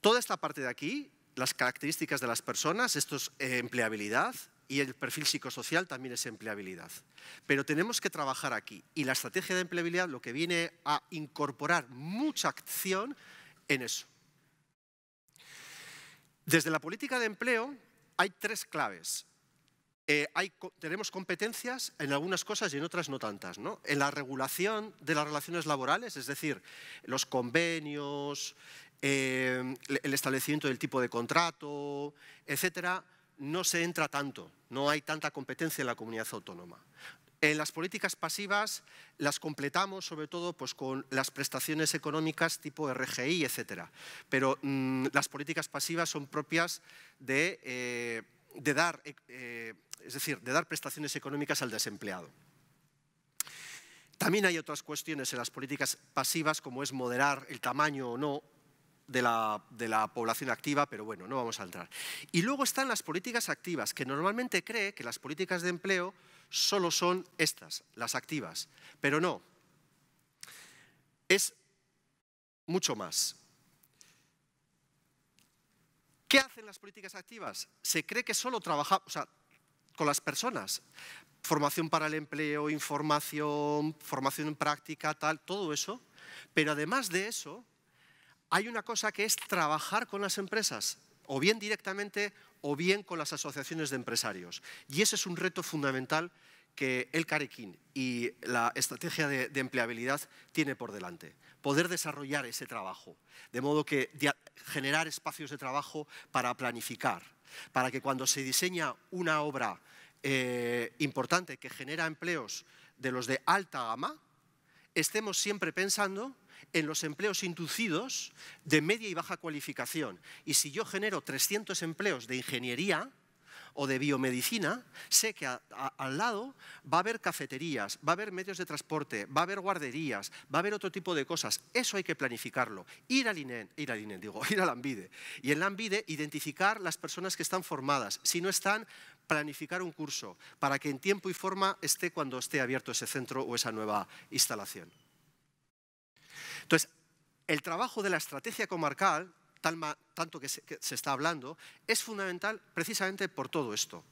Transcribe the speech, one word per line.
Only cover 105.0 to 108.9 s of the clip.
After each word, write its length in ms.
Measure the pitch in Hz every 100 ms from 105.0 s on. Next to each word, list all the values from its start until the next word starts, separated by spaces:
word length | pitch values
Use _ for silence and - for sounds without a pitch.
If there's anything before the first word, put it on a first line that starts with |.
| 160
espacios 420 | - - - 147
de 80 | 147
trabajo 500 | 135 135 143 156 147 - -
para 240 | 135 123 123
planificar, 680 | 127 117 - 120 135 90 - _ - - -
para 200 | 127 127
que 100 | 127
cuando 260 | 135 131 131
se 160 | -
diseña 520 | 131 131 180 180 151